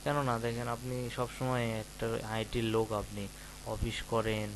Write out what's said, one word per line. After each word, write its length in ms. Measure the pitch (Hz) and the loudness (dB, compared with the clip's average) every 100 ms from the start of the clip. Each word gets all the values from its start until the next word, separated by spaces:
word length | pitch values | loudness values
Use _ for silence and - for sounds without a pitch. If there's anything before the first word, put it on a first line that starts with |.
কেননা 340 | 143 147 131 117 | 2 2 4 2
দেখেন, 300 | 117 117 120 | 2 0 -2
আপনি 420 | 117 127 127 120 123 | -2 -2 -2 -2 0
সবসময় 480 | 120 - 127 127 117 110 | -2 0 0 2 2 0
একটা 240 | 104 - 113 117 110 | -4 -4 -2 0 -2
আইটির 300 | 110 110 120 | -2 0 2
লোক, 280 | 113 113 110 | 4 4 4
আপনি 360 | 104 101 104 98 - - - - | 0 -2 -6 -6 -8 -12 -10 -6
অফিস 360 | 110 120 - - | 0 0 -2 0
করেন 360 | 117 110 107 107 | 2 2 0 -2